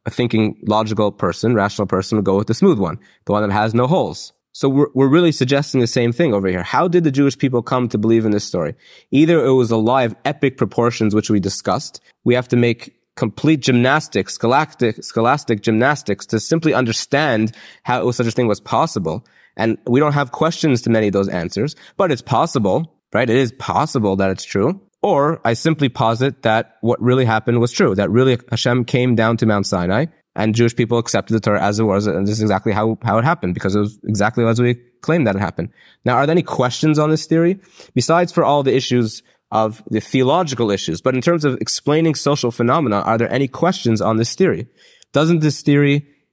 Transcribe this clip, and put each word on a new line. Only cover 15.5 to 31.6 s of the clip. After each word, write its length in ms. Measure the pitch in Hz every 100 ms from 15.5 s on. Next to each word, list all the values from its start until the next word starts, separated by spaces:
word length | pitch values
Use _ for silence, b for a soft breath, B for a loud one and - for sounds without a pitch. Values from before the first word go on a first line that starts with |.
| 110
gymnastics 640 | 117 110 131 147 - 98 -
to 120 | 110
simply 340 | - 165 160
understand 840 | 127 120 110 - 139 151 110 110 B B B
how 280 | - 123 107
such 160 | 120 117
a 20 |
thing 160 | 120 120
was 140 | 101
possible. 680 | - 117 165 - 82 107 b b b -
And 200 | 113 - -
we 100 | 123
don't 140 | 151
have 180 | 143 135
questions 520 | - 160 165 156 123
to 80 | 117
many 180 | 113 104
of 40 |
those 160 | 98 98
answers, 460 | 90 85 - 139 - B -
but 160 | 185
it's 100 | 131
possible, 720 | - 117 165 139 101 113 165 _ _
right? 160 | 104 123
It 80 | 123
is 140 | 127
possible 640 | - - 87 151 127 104 98
that 140 | 95
it's 140 | 92
true. 360 | - 101 120 196 _ _
Or 380 | 208 151 143 165
I 100 | -
simply 340 | 117 160 156 139
posit 540 | - 117 113 135 135
that 340 | 113 110 - _
what 200 | 113 120
really 220 | 120 131
happened 360 | 120 110 - 120
was 120 | 120
true, 240 | - 160 98
that 140 | 95
really 280 | 110 131 117 -
Hashem 340 | 113 127 123
came 320 | 117 127 127 113
down 200 | 113 113
to 80 | 110
Mount 200 | 101 95
Sinai 400 | 95 87 104 156 b _
and 220 | - 110 113
Jewish 180 | 117
people 240 | - 110 117
accepted 360 | 110 107 -
the 40 | 113
Torah 240 | 107 104